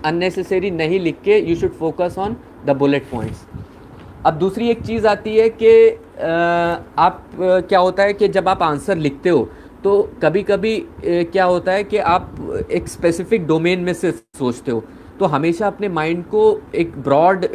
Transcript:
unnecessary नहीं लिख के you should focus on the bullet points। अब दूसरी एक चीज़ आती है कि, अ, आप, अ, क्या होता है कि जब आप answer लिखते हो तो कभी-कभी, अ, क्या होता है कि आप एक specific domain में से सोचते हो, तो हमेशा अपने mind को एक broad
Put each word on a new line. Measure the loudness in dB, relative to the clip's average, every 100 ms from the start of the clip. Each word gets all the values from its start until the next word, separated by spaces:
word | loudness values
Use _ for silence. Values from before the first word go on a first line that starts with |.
| -4
unnecessary | -2 -2 -4 -2 -2 -2
नहीं | -2 -2 0
लिख | -2 -2
के | 2 2 2 -2
you |
should | -2 -4
focus | -6 -2 -4 -4 -6
on | -8 -14 -6 -2
the | 2
bullet | 2 0 -2
points। | -8 -8 -12 -16 -18 -18 -20 -20 -20 -20 -4 -2
अब |
दूसरी | 0 -2 0 -2
एक | -2
चीज़ | -4 0 0
आती | 0 0 2
है | 2
कि, | 4 6 8 6
अ, | 4 -8 -6 -2 0 2 0 0 -4 -4 2
आप, | 2 2 -10
अ, | -4
क्या | 0 0 2 2
होता | 2 2
है | 0
कि | 2 0
जब | 2 0
आप | 0
answer | 0 -2 -2 -2
लिखते | -2 -2 2
हो | 2 0 -8 -20 -4
तो | 0 2 0 -2
कभी-कभी, | 0 0 0 -2 -2 -4
अ, | -6 -8 -2
क्या | -2 0 0
होता | 2 0 0
है | -2
कि | -2 -2
आप | 0 -2 -2 -12 -8 -8 -4
एक | -6 -6
specific | -2 -2 -2 0 0 2
domain | 0 0 0
में | -2
से | -2 -4
सोचते | -4 _ -6 -4 -4 -4
हो, | -6 -6 -16 -14 -2
तो | 0
हमेशा | 2 0 0 -2
अपने | -2 -4
mind | -2 -2 -4 -2
को | 2 2 2 -2 -4
एक | -4 -4
broad | 0 4 4 2 -2